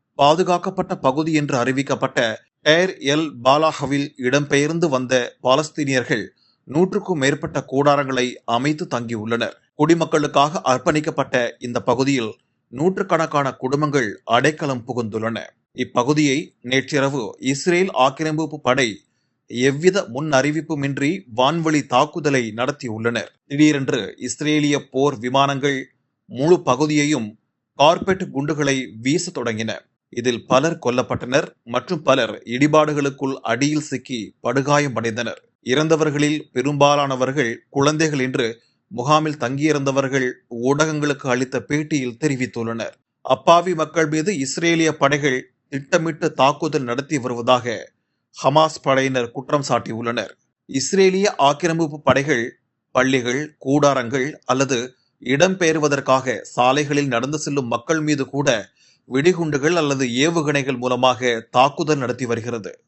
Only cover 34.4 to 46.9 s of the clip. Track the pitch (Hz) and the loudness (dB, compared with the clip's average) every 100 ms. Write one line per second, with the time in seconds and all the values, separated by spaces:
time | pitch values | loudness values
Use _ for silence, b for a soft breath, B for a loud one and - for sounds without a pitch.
34.4 | 117 131 135 147 143 113 117 110 113 90 | -2 0 2 2 2 -2 -4 -4 -6 -8
35.4 | _ _ 117 131 160 160 156 143 147 151 | _ _ -2 2 4 2 2 2 0 0
36.4 | - 127 135 143 143 143 139 131 127 143 | -4 -2 0 4 4 4 0 0 -2 0
37.4 | 117 117 _ 139 139 156 160 131 131 131 | -2 -4 _ 0 2 2 0 0 -2 -2
38.4 | 113 - _ _ - 104 127 156 156 147 | -4 -6 _ _ -14 -6 2 2 2 -4
39.4 | 120 139 156 147 139 135 135 135 127 - | -4 0 0 2 0 0 0 -2 -4 -6
40.4 | - 120 123 147 156 151 147 139 135 123 | -14 -4 0 2 0 0 -2 -2 -2 -2
41.4 | 131 131 110 147 151 151 127 117 151 131 | -2 -4 -4 -4 -2 -4 -4 -4 -4 -2
42.4 | 120 120 113 113 104 - _ _ - 131 | -4 -6 -6 -6 -8 -12 _ _ -2 0
43.4 | - 170 175 170 151 165 156 156 165 170 | 4 4 4 -2 -2 0 0 0 -2 -2
44.4 | 131 - 170 165 160 151 139 147 139 127 | -4 -2 0 2 2 2 0 2 0 -2
45.4 | - _ - 139 143 180 165 160 170 - | -6 _ -12 -10 -2 -2 -2 -4 -4 2
46.4 | 135 143 160 147 123 | 2 2 -2 -4 -4